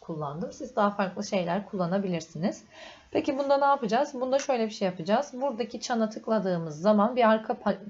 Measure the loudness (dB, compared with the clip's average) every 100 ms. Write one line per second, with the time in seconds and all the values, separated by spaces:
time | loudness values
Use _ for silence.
0 | -10 -6 -6 -6 -8 -8 -6 0 0 2
1 | -4 -4 -2 -2 0 -2 -4 -4 -2 0
2 | 0 -4 -6 -4 -4 -4 -12 -20 -20 -20
3 | -4 -2 0 0 2 4 4 2 2 0
4 | 0 -2 0 0 2 0 0 -2 -4 -2
5 | 0 0 0 -4 -4 -4 -6 -6 -4 0
6 | -2 -4 -2 0 2 0 -2 0 4 6
7 | 4 6 6 4 2 -2 -2 -2 -4